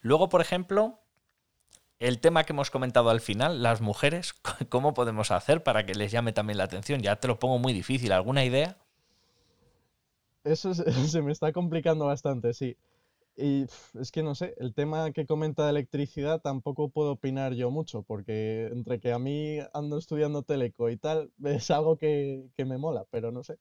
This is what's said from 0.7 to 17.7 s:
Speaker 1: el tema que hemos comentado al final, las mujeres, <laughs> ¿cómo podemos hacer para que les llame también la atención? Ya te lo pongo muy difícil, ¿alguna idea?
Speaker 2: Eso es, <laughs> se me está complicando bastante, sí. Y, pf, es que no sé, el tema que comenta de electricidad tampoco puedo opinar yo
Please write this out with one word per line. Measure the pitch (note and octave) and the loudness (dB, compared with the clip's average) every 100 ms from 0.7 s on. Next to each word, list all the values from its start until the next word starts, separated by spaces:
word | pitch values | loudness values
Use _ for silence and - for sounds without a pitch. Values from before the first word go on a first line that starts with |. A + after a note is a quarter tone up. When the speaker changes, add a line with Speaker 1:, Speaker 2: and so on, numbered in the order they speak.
| G3 A3 - _ _ _ _ _ _ _ _ _ _ | 2 2 -2 _ _ _ _ _ _ _ _ _ _
Speaker 1:
el | B2 A#2+ | -2 4
tema | E3 E3 | 4 4
que | D#3 | 2
hemos | D3 C#3 | -2 -2
comentado | C3+ C3 B2 A#2 | -2 2 4 6
al | A2+ | 4
final, | - G2+ D3 D#3 | 2 0 0 2
las | A#2 A2+ | 2 2
mujeres, | A2 G#2 D3 E3+ F3 - | 0 2 0 0 -8 -8
<laughs> | - - A#2+ | -10 -6 0
¿cómo | B2 C#3+ | 2 2
podemos | C#3 A#2+ G#2+ G#2 | 2 0 0 0
hacer | F2+ - D#3+ | 0 2 2
para | D3 G#2+ G2+ | 4 2 0
que | G#2 | -4
les | G#2 | 0
llame | A#2 A#2 | 0 0
también | G#2+ G#2 G#2 | -2 -2 -2
la | F#2+ | -2
atención? | F#2 - C#3+ | -4 -4 -2
Ya | G2+ G#2+ | 0 0
te | B2+ | -2
lo | A2+ | 0
pongo | B2+ B2+ | 0 2
muy | B2+ | 0
difícil, | G#2+ B2+ C3 A#2+ | -2 -2 -2 2
¿alguna | F#2 G2 C#3 B2+ | 2 2 2 2
idea? | B2+ E3 F#3+ _ _ _ _ _ _ _ _ _ _ _ _ _ _ _ _ | 2 0 -6 _ _ _ _ _ _ _ _ _ _ _ _ _ _ _ _
Speaker 2:
Eso | D3 D#3+ F#3+ | 0 0 0
es, | F3 | 0
<laughs> | E3 B2+ D3+ | 0 2 2
se | E3 | 2
me | C#3+ | 0
está | D3+ D3+ | 0 -2
complicando | E3 F3 E3 E3 D#3+ C#3+ | 0 -2 0 2 2 0
bastante, | C#3 C#3+ C3 A#2+ | 0 -2 0 -2
sí. | A#2+ C3 - _ _ _ _ _ - | -2 -6 -6 _ _ _ _ _ -4
Y, | C#3+ C#3 C3 | 0 0 -2
pf, | - - A2+ | -8 -18 -10
es | B2+ | -6
que | - | -4
no | D#3 C#3 | -4 -4
sé, | F3+ - | -6 -6
el | B2+ | -6
tema | A2+ D3 D#3 D#3+ | -2 -2 -2 -2
que | D#3+ C#3+ | -4 -2
comenta | D3+ D#3 C#3 | 0 0 0
de | D3+ | 2
electricidad | D3 B2 C#3+ C#3+ - C#3+ D#3+ | 0 -2 -4 -4 -4 -2 -2
tampoco | D3 C3+ D3 C#3 D3 | -2 -4 -4 -4 -2
puedo | D#3 D3 | 0 0
opinar | C3+ C3+ C3+ C3+ | 0 -2 -2 -2
yo | B2 B2 | 0 -2